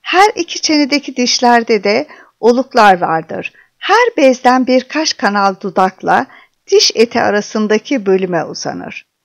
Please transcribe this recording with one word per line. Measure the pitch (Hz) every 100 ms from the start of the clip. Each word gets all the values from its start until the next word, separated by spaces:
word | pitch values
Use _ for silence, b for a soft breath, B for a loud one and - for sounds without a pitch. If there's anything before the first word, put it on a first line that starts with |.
her | - 349 415
iki | - 330 -
çenedeki | - 302 285 285 285
dişlerde | 254 247 - 240 240 233 220
de | 202 226 302 B B _
oluklar | 220 240 254 247 208 180
vardır. | 175 165 160 175 - b b _
Her | - 427 480 466
bezden | 269 247 247 262 254
birkaç | 254 254 302 311 -
kanal | 214 202 196 190
dudakla | 202 185 185 - - 185 269 b b _ _
diş | 392 -
eti | - 233 233
arasındaki | 208 208 208 220 208 214 - 277
bölüme | 196 190 185 170
uzanır. | - 170 147 - - - _ _